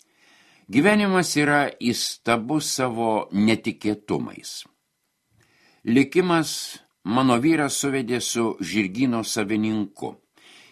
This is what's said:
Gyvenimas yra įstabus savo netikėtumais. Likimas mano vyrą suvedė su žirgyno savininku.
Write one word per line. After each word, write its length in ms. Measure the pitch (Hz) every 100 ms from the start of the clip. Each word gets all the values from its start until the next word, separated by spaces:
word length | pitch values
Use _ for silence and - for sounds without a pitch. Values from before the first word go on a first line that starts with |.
| _ _ _ _ _ _ -
Gyvenimas 680 | 107 185 214 202 190 170 147
yra 300 | 147 147 139
įstabus 1040 | - 117 113 - - - 117 113 151 151
savo 560 | - 127 113 113 107 -
netikėtumais. 1400 | 95 107 113 117 - 104 104 - 80 58 50 - - - _ _ _ _ _ _ _ _ _ _ _ -
Likimas 960 | 120 135 175 180 170 151 - - - _ _
mano 340 | - 120 131 117
vyrą 320 | 147 160 143
suvedė 500 | - 143 135 113 123
su 360 | - 120 113 -
žirgyno 680 | 87 101 95 101 131 117
savininku. 920 | 110 - 104 107 110 107 101 - - - _ _ - - -